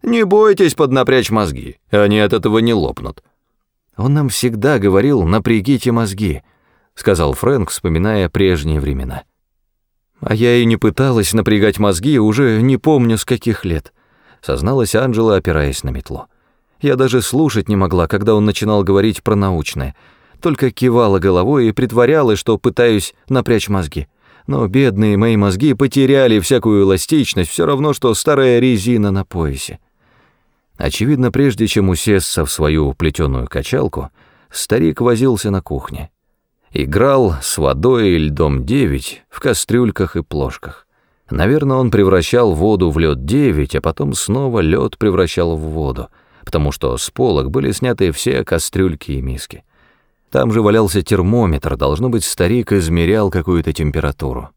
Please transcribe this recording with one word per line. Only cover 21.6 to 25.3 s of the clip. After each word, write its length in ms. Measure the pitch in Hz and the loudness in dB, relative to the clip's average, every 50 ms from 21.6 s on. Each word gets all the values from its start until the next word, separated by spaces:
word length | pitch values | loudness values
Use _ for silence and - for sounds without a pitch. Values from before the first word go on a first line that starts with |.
| 120 110 | 2 0
и 40 | 104 | 0
притворялась, 680 | - 127 113 113 117 120 120 151 160 143 120 107 98 | 0 -2 0 2 2 2 4 4 2 2 2 0 0
что 180 | - - 113 101 | 0 -2 -2 0
пытаюсь 560 | - - - - 120 120 110 104 90 - - _ _ - | 0 -2 0 2 2 2 2 0 -2 -4 -12 _ _ -2
напрячь 400 | 135 131 110 - 120 107 - - | -2 -2 0 0 -2 -2 0 -2
мозги. 400 | 104 98 90 73 - 76 71 _ _ _ _ _ _ _ _ - | -4 -4 -4 -4 -6 -8 -10 _ _ _ _ _ _ _ _ -4
Но 180 | 139 135 120 | -2 -2 -2
бедные 500 | 98 95 131 139 127 101 98 110 107 104 | 0 2 2 2 2 2 2 2 2 2
мои 200 | 98 107 117 | 2 2 2